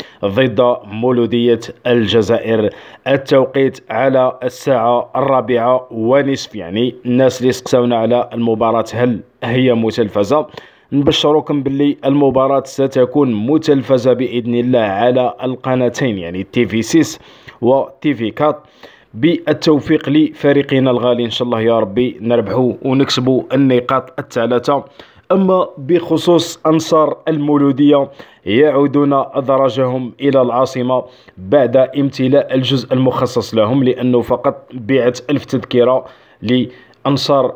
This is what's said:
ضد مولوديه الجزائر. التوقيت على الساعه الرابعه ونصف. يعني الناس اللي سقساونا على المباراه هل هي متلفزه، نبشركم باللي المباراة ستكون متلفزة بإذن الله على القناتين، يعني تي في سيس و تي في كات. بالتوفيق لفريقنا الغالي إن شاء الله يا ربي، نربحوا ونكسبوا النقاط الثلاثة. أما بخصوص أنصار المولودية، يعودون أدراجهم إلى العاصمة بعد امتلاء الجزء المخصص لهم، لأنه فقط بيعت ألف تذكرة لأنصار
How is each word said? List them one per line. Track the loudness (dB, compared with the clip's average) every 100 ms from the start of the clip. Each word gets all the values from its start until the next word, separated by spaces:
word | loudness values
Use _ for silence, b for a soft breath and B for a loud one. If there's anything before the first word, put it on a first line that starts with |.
| B B -4
ضد | 0 0 2 0 0 -6
مولوديه | -4 0 0 0 0 2 0 -2 -8 0
الجزائر. | 0 2 0 2 0 0 0 0 B B B -2
التوقيت | -2 2 2 2 0 -2 -2 -8
على | -2 0 2 0 -2
الساعه | -8 -6 -2 0 2 0 -2 -4
الرابعه | 0 0 0 0 2 0 -2
ونصف. | -4 0 2 2 -4 -8 -12
يعني | -8 -2 -2 -4 -2
الناس | 2 2 2
اللي | -2
سقساونا | -2 0 0 2 0
على | 0 0 -2
المباراه | -4 -2 0 0 0 -2
هل | -2 -2 -2 -8 _
هي | -4 0 2
متلفزه، | 2 0 -2 -2 -2 0 0 -2 B B B B
نبشركم | -2 2 2 2 2 0 -4
باللي | -2 0 0 0 0
المباراة | 2 2 2 2 0 -2
ستكون | -4 -2 0 0 2 0
متلفزة | 0 0 0 2 0 2 0 2
بإذن | 0 -2 -4 -2 -2
الله | 0 0
على | 0 2 2 2 0 -4
القناتين، | -6 -6 -4 -2 -2 -2 -4 -4
يعني | -6 -8
تي | -6 -2 0
في | -2
سيس | 0 0 0 -4 B B B B
و | 0 0 0 -6
تي | -6
في | -4 -6
كات. | -2 -2 -2 -10 B B B B
بالتوفيق | -2 0 0 -2 -2 2 0 0 -2 0
لفريقنا | 0 0 0 0 0 0 0 2
الغالي | 2 0 0 -2
إن |
شاء | -4 -4
الله | -2
يا | 0 0
ربي، | 0 -2 -2 -4
نربحوا | -2 -2 0 0 0 -2
ونكسبوا | -2 0 0 0 0 0 0
النقاط | 0 2 2 0 -2 -4 -12
الثلاثة. | -8 -4 0 0 0 -2 -4 B B B _
أما | 0 2 2 -2 -6
بخصوص | -2 0 0 0 2 2 0 -4 -2
أنصار | 0 2 2 2 -2 -4
المولودية، | -2 0 2 2 2 4 4 2 B B B -2
يعودون | 2 4 4 2 2 2
أدراجهم | 0 -2 -4 0 0 0 0 -2 -2 -8 -4
إلى | 0 2
العاصمة | 2 0 -2 -2 -2 -2 -4 B B -18
بعد | 0 2 4 2
امتلاء | 2 0 -4 -2 2 2 2 -2
الجزء | 0 -2 -2
المخصص | 0 0 0 -2 -2 -2 0
لهم، | 0 2
لأنه | 0 0 0 0
فقط | 0 -2 -2 -6 -12
بيعت | -14 -2 0 0 -2 -6
ألف | -6 -4
تذكرة | -6 -2 0 2 0 -4 B B B
لأنصار | -2 -2 -2 -8 -20 _ -4 -2 0 2 0